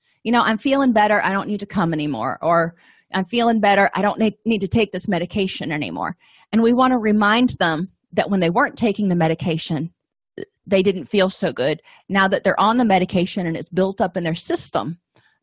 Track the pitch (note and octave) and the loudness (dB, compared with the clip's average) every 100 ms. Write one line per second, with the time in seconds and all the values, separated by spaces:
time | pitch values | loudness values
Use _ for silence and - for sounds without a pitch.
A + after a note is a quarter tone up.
0 | _ _ A3 A#3+ A3 A3 C#4 C4+ C4+ G#3+ | _ _ -2 0 2 0 0 2 2 4
1 | G#3 G#3 F3 G3 - G#3 G3+ G#3+ E3+ D#3 | 4 2 0 -2 -4 -6 -4 -2 0 0
2 | D3 A#2 B2+ - D#3+ E3+ E3 - _ _ | -4 -4 -4 -2 0 2 0 -6 _ _
3 | _ F#3+ F#3 A#3 A#3 A3+ G3+ G3+ G3 - | _ -6 -2 0 2 2 4 4 4 2
4 | G3+ - A3 - A3 A3 F#3+ A3+ G#3 F3+ | -2 0 0 0 -2 -2 0 0 0 -4
5 | - F3 F3 G#3+ F#3+ - E3+ D3+ A2 D#2+ | -4 -4 -2 -4 -4 -4 -6 -6 -6 -6
6 | E2 - _ _ _ A3 A3+ B3 B3+ B3+ | -8 -8 _ _ _ 2 2 4 2 2
7 | G#3+ G#3+ G#3 A3+ B3+ - F3 D#3 F#3+ _ | 2 2 4 4 2 0 -2 -2 -6 _
8 | _ - - G3 E3+ F#3 C#4 - A#3 G3+ | _ -4 0 0 2 2 0 0 -2 0
9 | G3+ F3 D#3+ E3 C#3 E3 - D#3 E3 _ | 0 2 0 0 -4 -4 -4 -6 -6 _
10 | _ _ _ - - _ - F#3+ F#3+ F#3 | _ _ _ -16 -16 _ -2 0 2 -2
11 | C3 G3+ F#3 - F3 A#2+ C3+ D3+ _ - | -2 0 0 0 -4 -2 -2 -4 _ -20
12 | - G3 F#3+ F#3+ G3 - G3+ A#3+ A#3 F#3+ | -4 0 2 2 0 2 2 2 4 2
13 | F#3 F#3+ F3+ - F3 D#3+ D3+ E3+ F#3+ G3 | 2 0 -2 -4 -4 -6 -4 -2 -2 -2
14 | F#3+ F3 E3+ E3+ - E4+ - D3+ A2 E3+ | -4 -4 -4 -4 -4 -6 -4 -4 -6 -10
15 | _ _ _ _ | _ _ _ _